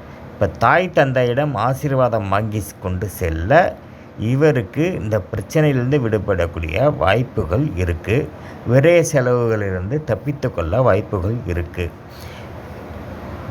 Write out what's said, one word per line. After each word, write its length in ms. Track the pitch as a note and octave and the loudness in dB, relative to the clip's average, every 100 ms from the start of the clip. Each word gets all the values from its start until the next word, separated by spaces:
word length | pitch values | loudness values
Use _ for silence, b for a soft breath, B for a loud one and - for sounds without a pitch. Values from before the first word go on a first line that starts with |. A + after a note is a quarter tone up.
| B B - | B B -14
இப்போ 140 | - G2+ | -4 -2
தாய் 440 | - A#2 D#3 F#3 | 2 4 4 2
தந்தையிடம் 640 | F3 C#3 B2+ B2 A#2+ D3 | 2 2 2 2 2 0
ஆசீர்வாதம் 760 | A2 A#2 C3 D3 C3 B2 A2+ G2+ | 0 0 0 0 2 2 2 0
வாங்கி 340 | G2 A2 G#2+ F2+ - | 0 0 -2 -6 -6
கொண்டு 240 | F#2 F2+ G2+ | -4 -2 -4
செல்ல 680 | - F2 D#2+ F2 D3+ G3+ - B B B B | -4 -2 -2 4 4 4 0 B B B B
இவருக்கு 680 | G#2+ C3 D#3 C3 G2 - E3+ | -2 4 4 2 0 -2 -2
இந்த 300 | E3 G#2+ G#2 F2+ | -2 -2 -2 -2
பிரச்சனையிலிருந்து 680 | G#2 F#2 D#3+ D3+ C3 B2 D3 | -6 -2 2 2 2 2 2
விடுபடக்கூடிய 920 | A2+ G#2 F#2 F#2 F2 E2+ D#2+ E2+ D3 - | 2 0 2 0 0 -2 -4 0 2 2
வாய்ப்புகள் 800 | F#2 A2 B2+ - D#2+ G#2 D3+ F2+ | 2 2 0 -2 0 0 0 0
இருக்கு. 520 | F2 E2 F2 B2 D3+ - B B - | -2 -2 0 0 -2 -8 B B 0
விரய 320 | B2+ D#3+ F3 D#3 | 4 6 6 4
செலவுகளிலிருந்து 920 | C#3+ B2 B2 A#2 A2 G2+ F#2 F#2+ D3+ | 2 2 2 2 0 0 -2 -2 -4
தப்பித்து 500 | C3 G#2+ C#3+ C#3+ B2+ | -2 -4 -4 -4 -4
கொள்ள 280 | G2+ E2 A2 | -2 0 2
வாய்ப்புகள் 520 | B2+ G#2 - G2+ F2+ A#2 F2+ | 4 4 2 -2 -2 -4 -4
இருக்கு. 440 | E2+ E2 - F2 - - B B B B - - - - - - - - - - | -4 -4 -4 -6 -8 -18 B B B B -14 -14 -14 -14 -14 -12 -12 -12 -10 2